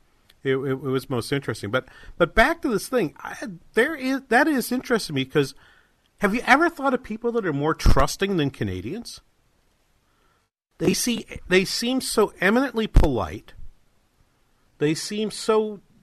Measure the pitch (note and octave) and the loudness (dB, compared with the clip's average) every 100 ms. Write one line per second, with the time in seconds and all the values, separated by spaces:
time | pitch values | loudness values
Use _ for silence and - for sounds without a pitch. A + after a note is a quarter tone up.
0 | _ _ _ _ C#3 C3+ C3+ C3 C#3+ C3 | _ _ _ _ -2 -2 -2 -4 -2 -4
1 | - B2+ - C#3 - A#2 G2+ B2 - - | -2 -4 -2 -4 -4 -6 -2 -4 -4 -18
2 | - - E3+ - B3+ C#4 D4 G#3 - B3+ | -14 0 0 4 2 2 -2 -4 -2 -2
3 | D#3+ - - - C4+ E3 - - C#4 D#4 | -2 -4 -14 -12 -12 -12 -6 0 0 0
4 | C4 C4+ - A#3 D4+ C#4 - B3+ - A3+ | -4 -4 2 2 4 2 0 -4 0 -2
5 | - C#3 C3 D3+ C3+ - - _ _ _ | 0 -4 0 0 0 -4 -20 _ _ _
6 | _ - G3+ A#3 - C4+ E4+ - C#4 B3+ | _ -4 -2 -2 4 4 4 0 -2 -2
7 | - G#3+ A#3+ A#3 F3+ C#3 D3+ D#3 - C#3 | -4 -6 -4 -2 -2 -2 -2 2 6 6
8 | C3+ - G3 F#3 C#3+ - G#2+ F#2 G#2 G#3 | 6 0 -2 0 0 -2 -6 -4 -8 -10
9 | A#3 - _ _ _ _ _ _ _ _ | -14 -18 _ _ _ _ _ _ _ _
10 | _ _ _ _ _ _ _ - E3 - | _ _ _ _ _ _ _ -2 0 0
11 | - A3+ - - - F3+ F#3 - A#3 C4 | -2 -4 -6 -14 0 0 0 -2 -2 -2
12 | - - G3 - F#3 A#3 C4+ A3+ A3 - | -2 0 0 2 2 2 0 -2 4 6
13 | D#3+ A#2 E2 G2+ - - - - _ _ | 6 2 -4 -8 -14 -16 -16 -16 _ _
14 | _ _ _ _ _ _ _ - D3 D#3 | _ _ _ _ _ _ _ -4 -2 -2
15 | - G#3 G#3+ - - A3 G#3+ G3+ _ _ | -4 -4 -6 -6 0 0 0 -6 _ _